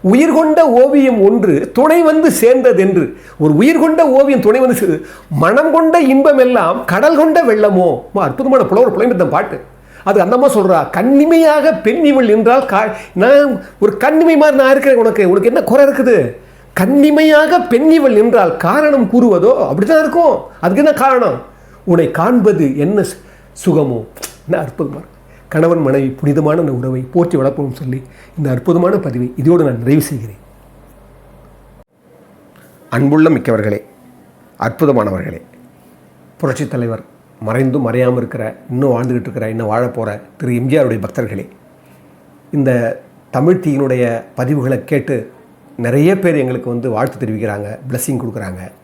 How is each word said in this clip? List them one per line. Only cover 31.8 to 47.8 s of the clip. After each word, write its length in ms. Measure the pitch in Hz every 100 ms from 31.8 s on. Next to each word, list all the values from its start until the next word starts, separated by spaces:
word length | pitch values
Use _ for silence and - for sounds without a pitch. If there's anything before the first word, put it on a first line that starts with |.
| _ _ _ _ _ _ _ - - _ -
அன்புள்ள 400 | 120 139 151 160
மிக்கவர்களே, 540 | 135 107 110 104 101 - _ _ _ _ _ _ _
அற்புதமானவர்களே, 840 | 117 - 151 123 101 92 78 82 - - - _ _ _ _ _ _ _
புரட்சித் 340 | 147 127 135
தலைவர் 280 | 127 117 110 - _ _ _
மறைந்தும் 500 | 107 120 135 143 120
மறையாம 240 | 120 127 123
இருக்கிற, 400 | 117 117 113 - -
இன்னும் 200 | 127 139
வாழ்ந்துகிட்டு 200 | 117 123
இருக்கிற, 400 | 123 - 98 110
இன்னும் 220 | 110 110
வாழப்போற 480 | 110 123 120 110 104 - _
திரு 180 | 123 120
எம் 120 | 131
ஜி 100 | 151
ஆருடைய 40 |
பக்தர்களே, 640 | 127 110 98 - 113 98 - - _ _ _ _ _ _ _ _ _
இந்த 480 | 147 135 123 113 - - _ _
தமிழ் 240 | - 156 185
தீயினுடைய 680 | 165 139 135 127 120 117 - -
பதிவுகளை 460 | 127 147 127 131
கேட்டு 460 | 131 147 - 123 107 - _ _ _ -
நிறைய 420 | 120 135 160 190
பேர் 160 | 180 151
எங்களுக்கு 340 | 127 127 123
வந்து 200 | 120 123
வாழ்த்து 360 | 107 131 - 113
தெரிவிக்கிறாங்க, 540 | 107 107 101 104 113